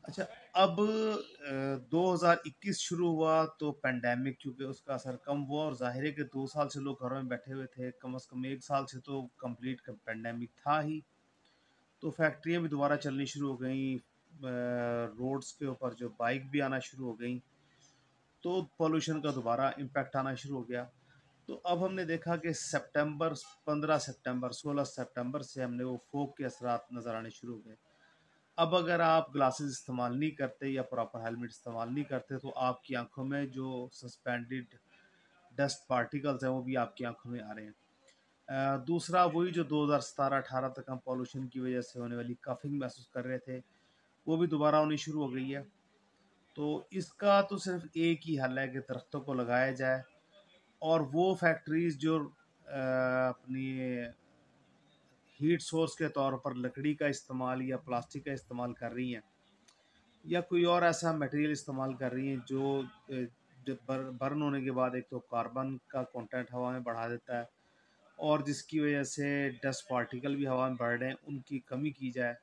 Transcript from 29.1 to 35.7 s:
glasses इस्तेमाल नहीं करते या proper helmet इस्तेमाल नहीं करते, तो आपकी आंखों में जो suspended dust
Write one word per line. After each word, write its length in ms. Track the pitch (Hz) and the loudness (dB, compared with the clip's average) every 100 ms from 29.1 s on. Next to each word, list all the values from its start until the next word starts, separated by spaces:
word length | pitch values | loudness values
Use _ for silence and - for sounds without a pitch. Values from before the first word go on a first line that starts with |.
| 160 160 | 6 4
glasses 380 | 139 131 131 143 | 4 4 4 -4
इस्तेमाल 440 | 127 - 127 123 123 | -6 -6 -2 0 0
नहीं 160 | 156 | -2
करते 360 | 151 135 - 139 | -2 -6 -4 -4
या 140 | 135 | -2
proper 400 | 127 120 113 117 | -2 -2 -2 -4
helmet 280 | 113 117 120 | -6 -4 -8
इस्तेमाल 400 | - - 113 117 | -10 -10 -6 -4
नहीं 140 | 135 | -2
करते, 340 | 143 131 - 135 | -2 -4 -4 -8
तो 120 | 135 | -6
आपकी 440 | - 127 127 - | 0 0 0 -4
आंखों 320 | 127 120 - 135 | -4 -4 -6 -2
में 260 | 143 139 | -2 -2
जो 380 | 131 131 127 123 | -4 -6 -6 -8
suspended 760 | - 123 - - 123 120 131 123 - _ - _ _ _ _ _ - | -12 -16 -10 -4 -4 -4 -8 -8 -18 _ -20 _ _ _ _ _ 0
dust 320 | 139 | 0